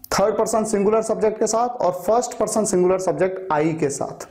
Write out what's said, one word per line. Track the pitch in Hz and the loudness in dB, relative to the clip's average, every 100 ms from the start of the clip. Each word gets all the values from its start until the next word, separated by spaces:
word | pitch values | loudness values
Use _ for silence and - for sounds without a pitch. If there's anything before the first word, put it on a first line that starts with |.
| - | -4
Third | - 208 214 | 0 2 2
person | 214 226 | 0 0
singular | 214 202 196 220 | 0 0 2 2
subject | 220 196 214 214 | 0 0 0 0
के | 220 | 0
साथ | 226 240 | 0 -2
और | - 175 | -2 -2
फर्स्ट | 180 - 233 247 - | -2 0 0 0 -2
person | 214 220 | -2 0
singular | 202 180 180 185 | 2 2 4 2
subject | 185 151 185 190 - | 0 0 0 -2 -2
I | 151 160 160 | 0 0 0
के | 147 | -2
साथ, | 139 - - - | -2 -6 -10 -16